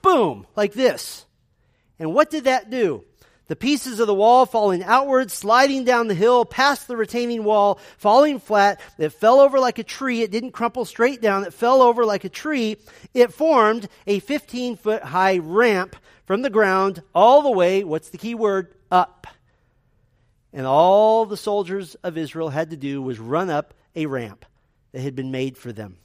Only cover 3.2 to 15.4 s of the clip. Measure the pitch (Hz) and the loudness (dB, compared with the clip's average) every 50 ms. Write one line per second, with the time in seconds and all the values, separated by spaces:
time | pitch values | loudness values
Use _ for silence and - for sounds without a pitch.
3.2 | _ _ _ _ _ _ 156 - - 262 294 262 - 262 233 208 233 208 202 190 | _ _ _ _ _ _ -12 -6 -2 -2 -2 -2 -4 -10 -4 -4 -2 0 0 2
4.2 | 208 226 240 254 254 - - 226 214 202 185 175 185 185 226 262 277 277 262 254 | 4 6 6 6 4 2 0 0 0 0 0 -2 0 0 0 0 2 2 0 0
5.2 | 262 196 - - - 202 226 247 269 277 269 269 254 240 247 240 233 220 196 160 | 0 -2 -8 -10 0 2 4 4 4 2 0 -2 0 0 0 0 0 -2 -2 0
6.2 | 202 233 247 247 226 - - - 262 285 277 - - - 247 226 220 - - 240 | 2 2 4 2 0 -2 -2 0 0 0 0 -2 -8 -12 -6 -6 -6 -4 -4 -6
7.2 | 240 240 240 226 214 208 214 208 202 202 190 - - - - _ - 208 214 254 | -4 -4 -6 -4 -2 0 2 2 2 2 0 -2 -8 -20 -20 _ 0 4 4 4
8.2 | 294 302 285 233 _ - 214 208 196 202 196 - - - _ - 160 156 - _ | 4 4 0 -6 _ -2 0 2 2 2 0 -2 -12 -20 _ -6 -6 -6 -4 _
9.2 | 202 220 262 277 277 277 262 269 262 247 - - 214 - - - 269 262 247 226 | 2 4 6 6 6 6 4 2 0 0 -2 -6 -12 -12 -12 -8 -6 -6 -4 -4
10.2 | 226 202 185 226 - - - - 226 233 - 262 226 - - - 233 254 285 240 | -4 -4 -4 -8 -8 -8 -10 -6 -6 -6 -6 -6 -10 -10 -4 -2 -2 -2 -2 -2
11.2 | 220 214 196 196 202 175 - - 233 233 262 262 254 240 233 233 240 214 202 190 | -2 -2 -2 -2 -4 -8 -8 -2 0 2 4 6 6 4 4 2 0 -2 -2 -4
12.2 | - 185 _ - - 302 302 269 226 220 214 _ _ - - - - - _ 247 | -6 -10 _ -10 -8 -6 -4 -2 -4 -4 -6 _ _ -20 -20 -20 -20 -8 _ 2
13.2 | 240 233 - - 302 320 311 247 220 214 220 233 202 185 _ _ _ - 202 196 | 2 2 2 -2 0 2 4 4 4 2 0 -2 -6 -14 _ _ _ -4 -4 -4
14.2 | - - 285 294 _ _ - 240 254 247 233 180 _ 208 214 226 - 131 143 180 | -2 -6 -6 -6 _ _ -10 -8 -8 -8 -8 -6 _ -4 -4 -4 -6 -6 -2 0
15.2 | 190 190 190 180 | 0 2 0 0